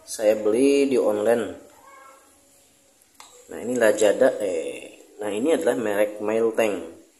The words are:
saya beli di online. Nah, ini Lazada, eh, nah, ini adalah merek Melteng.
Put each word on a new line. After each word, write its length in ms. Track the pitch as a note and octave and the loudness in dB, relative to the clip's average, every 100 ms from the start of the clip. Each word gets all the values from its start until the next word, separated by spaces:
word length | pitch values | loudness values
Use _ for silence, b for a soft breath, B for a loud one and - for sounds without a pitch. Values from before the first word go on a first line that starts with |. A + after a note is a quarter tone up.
saya 320 | - - G#2+ A2 | -16 -2 0 2
beli 480 | G#2+ A2 C#3 C#3 C#3 | 0 2 4 4 2
di 80 | B2 | 2
online. 480 | - G#2 G#2+ A#2 F#2+ - - - - - - - _ _ _ _ _ _ _ _ _ _ - - - | 0 0 0 0 -2 -10 -20 -20 -20 -20 -20 -20 _ _ _ _ _ _ _ _ _ _ -20 -20 -18
Nah, 60 | D#2+ | -14
ini 160 | G#2 B2 | -8 2
Lazada, 560 | A2+ - G#2+ F#2 B2+ - | 2 4 2 4 2 2
eh, 720 | G2 E2+ D2 - - - - - | -4 -4 -6 -12 -18 -20 -20 -10
nah, 80 | G#2+ | -8
ini 240 | G#2 C3+ | -4 -2
adalah 240 | D3 - C3 | 0 0 -2
merek 480 | A2 G2+ G#2 - | -2 -2 -2 -2
Melteng. 560 | G#2+ A2 A2+ A2+ A2 F#2 E2 - _ | -4 -2 -2 0 -2 -2 -10 -20 _